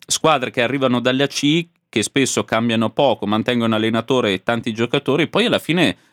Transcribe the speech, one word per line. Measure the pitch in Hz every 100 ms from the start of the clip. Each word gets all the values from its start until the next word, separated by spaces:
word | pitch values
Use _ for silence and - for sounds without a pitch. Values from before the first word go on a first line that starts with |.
| -
squadre | - 160 147 120
che | 127
arrivano | 117 139 131 123
dalle | 120 131
A | 139
C, | - 147 165 165 _ _
che | 110
spesso | 101 139 127 - 104
cambiano | 113 117 113 110
poco, | - 139 107 101
mantengono | 107 113 123 113 110
allenatore | 110 113 113 131 113
e | 95
tanti | - 117 117
giocatori, | 110 117 139 - 131 151
poi | 190 233
alla | -
fine | - 170 135 - _